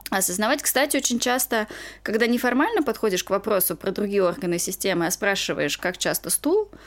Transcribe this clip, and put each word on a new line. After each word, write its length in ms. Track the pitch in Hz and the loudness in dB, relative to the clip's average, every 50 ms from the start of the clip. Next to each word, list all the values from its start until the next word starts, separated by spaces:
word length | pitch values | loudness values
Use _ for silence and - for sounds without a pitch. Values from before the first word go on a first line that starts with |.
| - - | -8 -4
осознавать. 520 | - 190 190 - 180 196 214 226 285 - - | -2 0 0 0 0 0 0 0 0 0 -2
Кстати, 340 | - - 254 285 302 349 277 | 0 2 2 2 2 2 0
очень 220 | 262 - 247 233 | 0 0 -2 0
часто, 480 | - 247 247 262 - - 240 220 214 - - - - - - - - | 0 0 0 0 0 0 0 -2 -2 -2 -6 -14 -14 -16 -18 -10 -6
когда 240 | - 208 202 233 | -2 0 2 2
неформально 560 | 233 240 240 - 247 240 262 311 440 466 392 294 | 2 2 2 2 2 4 4 2 2 2 0 0
подходишь 420 | 247 214 - - 214 185 180 - | 0 -2 0 0 0 0 0 0
к 60 | - | 0
вопросу 440 | 190 196 - 214 208 185 185 - 170 | -2 -2 0 2 2 2 2 0 -2
про 160 | - - 196 | -2 -4 -4
другие 320 | 190 - 208 196 202 202 185 | -2 -2 -2 0 2 2 2
органы 360 | 175 175 - 185 175 175 175 | 2 2 0 -2 -2 -2 -2
системы, 480 | - 190 185 - - 196 180 170 170 | -2 -4 -4 -2 -2 0 0 2 0
а 40 | 165 | 0
спрашиваешь, 680 | - - 214 202 196 190 - - 156 - 151 147 - - | 0 0 0 0 0 0 -2 -2 -2 -2 0 -2 -2 -2
как 180 | - 180 185 | -4 -4 -4
часто 320 | - - 180 156 - - 165 | -2 -2 -2 -2 -2 -2 -2
стул, 400 | - - - 285 359 427 415 - - - - | -4 0 0 2 2 2 0 -2 -8 -18 -20